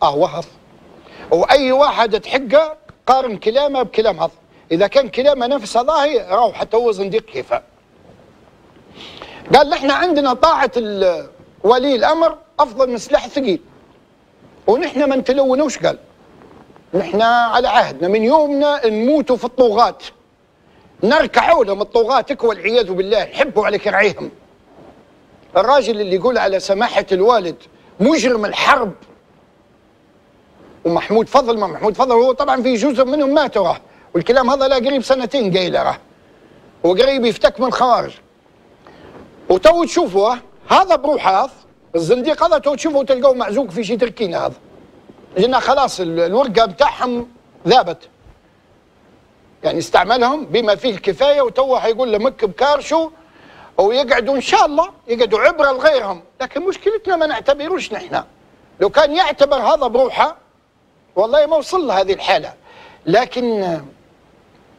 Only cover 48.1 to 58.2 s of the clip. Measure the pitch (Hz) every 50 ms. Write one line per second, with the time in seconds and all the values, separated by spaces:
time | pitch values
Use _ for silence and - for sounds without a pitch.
48.1 | _ _ _ - - _ _ _ _ _ _ _ _ _ _ _ _ _ _ _
49.1 | _ _ _ _ _ _ _ _ _ - - 156 151 165 - - - 165 180 196
50.1 | 240 254 233 247 294 311 247 - 160 233 226 208 202 - - 254 202 175 - 202
51.1 | 175 - 262 285 285 285 262 233 - 262 269 269 254 202 170 226 226 220 262 233
52.1 | 208 202 226 262 - - 220 190 - - 254 285 294 277 - - 294 330 320 311
53.1 | - - - _ _ - - - - - - - - - 190 208 240 269 285 240
54.1 | 262 247 220 269 277 254 - - 381 - 359 311 285 311 339 302 - _ _ 233
55.1 | 233 226 247 202 214 208 240 330 339 302 285 277 262 254 269 311 294 247 214 196
56.1 | 180 170 - _ _ - 262 - - 277 349 381 330 - - 403 453 427 - 392
57.1 | 359 330 311 302 254 220 180 277 277 285 294 339 370 294 208 - 214 185 180 -
58.1 | 143 -